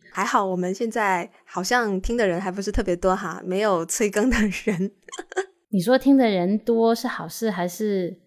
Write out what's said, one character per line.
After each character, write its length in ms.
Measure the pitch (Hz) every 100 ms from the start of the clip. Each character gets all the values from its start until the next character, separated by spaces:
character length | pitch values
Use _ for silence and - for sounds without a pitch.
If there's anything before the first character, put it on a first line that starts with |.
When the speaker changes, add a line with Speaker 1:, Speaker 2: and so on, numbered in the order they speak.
| -
Speaker 1:
还 140 | -
好 200 | 196 240
我 120 | 196 180
们 180 | 180
现 160 | 190 233
在 400 | 226 202 180 - -
好 180 | - -
像 380 | 185 247 220 190
听 160 | 190 240
的 100 | 202
人 140 | 170
还 100 | 190
不 100 | 190
是 120 | 196
特 100 | 208
别 140 | 190 175
多 180 | 190
哈， 260 | 185 185 175
没 160 | 180 185
有 260 | 214 180 170
催 240 | - 208
更 180 | 202 247
的 80 | 226 214 -
人。 260 | - 175 196 - - - -
<laughs> 400 | - 381 _ _
Speaker 2:
你 100 | 196
说 160 | 180 254
听 200 | 262 277
的 120 | 233
人 300 | 190 180 214
多 340 | - 226 226
是 140 | 233 247
好 220 | - 165
事， 200 | - 226
还 200 | 180 180
是 500 | 175 214 190 180 185